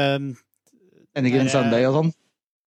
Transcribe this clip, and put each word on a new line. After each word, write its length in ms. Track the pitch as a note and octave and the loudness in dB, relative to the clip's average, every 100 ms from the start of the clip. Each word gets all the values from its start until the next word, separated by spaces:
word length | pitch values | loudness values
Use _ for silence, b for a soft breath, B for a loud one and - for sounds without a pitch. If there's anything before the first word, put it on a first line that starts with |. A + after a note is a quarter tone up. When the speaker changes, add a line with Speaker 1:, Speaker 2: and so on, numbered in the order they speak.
| C#3 C#3 | -2 -2
Speaker 1:
ehm, 200 | C#3 A#2+ _ _ _ _ _ _ _ C#3+ | -6 -12 _ _ _ _ _ _ _ -4
Speaker 2:
Any 140 | B2+ | 0
Given 160 | C3 C3 | 2 2
Speaker 1:
eh, 40 | |
Speaker 2:
Sunday 320 | C#3 A#2 A#2 B2+ | 0 2 2 2
og 80 | |
sånn? 180 | D3 D#3+ - _ _ _ _ | 0 -2 -4 _ _ _ _